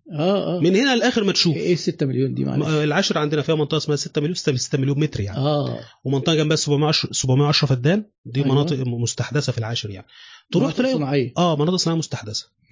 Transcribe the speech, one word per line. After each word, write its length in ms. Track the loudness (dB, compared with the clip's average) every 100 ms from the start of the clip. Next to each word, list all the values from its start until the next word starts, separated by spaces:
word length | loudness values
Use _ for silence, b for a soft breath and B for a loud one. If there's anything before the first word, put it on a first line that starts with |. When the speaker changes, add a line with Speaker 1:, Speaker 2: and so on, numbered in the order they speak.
| -10
Speaker 1:
آه، 460 | -2 0 0 0 0
آه. 20 |
Speaker 2:
من 160 | 2 4
هنا 200 | 4 2
للآخر 280 | 2 2
ما 80 | 2
تشوف. 240 | 2 2 2
Speaker 1:
إيه 200 | 0 0
ستة 300 | 0 -2 0
مليون 280 | 0 -2
دي؟ 120 | -2 -2
معلش. 200 | 0 0
Speaker 2:
م-، 20 |
العاشر 480 | 0 0 0 0 0
عندنا 240 | 0 0
فيها 140 | 0 0
منطقة 220 | 0 -2
اسمها 180 | 0 -2
ستة 240 | -2 -2
مليون، 140 | -2 -2
ستة 200 | 0 -2
ستة 220 | 0 -2
مليون 220 | 0 0
متر 200 | -2 -2
يعني. 180 | -6 -2
Speaker 1:
آه. 420 | 0 0 -2 -6 B B
Speaker 2:
ومنطقة 320 | -2 0 2 2
جنبها 200 | 2 0
سبعمية 300 | 2 2 2
وعشرة، 260 | 2 -2
سبعمية 300 | -2 2 2
وعشرة 240 | 4 2 2
فدان. 380 | 2 2 0 -2 _ -8
دي 180 | -2
Speaker 1:
أيوة. 100 | 2 2
Speaker 2:
مناطق 220 | 2 -2
م-، 240 | -2 -2
مستحدثة 500 | -2 -4 -4 -2 -2
في 60 | -4
العاشر 320 | -4 -6 -8
يعني. 180 | -10 -16 B B B B
تروح 120 | 0
Speaker 1:
مناطق 140 | 0 0
Speaker 2:
تلاقي 160 | 0 0
Speaker 1:
صناعية. 380 | 0 0 0 0
Speaker 2:
آه، 180 | 2 2
مناطق 200 | 0 0
صناعية 240 | 0 -2
مستحدثة. 460 | -2 -6 -8 -10 -12 _ _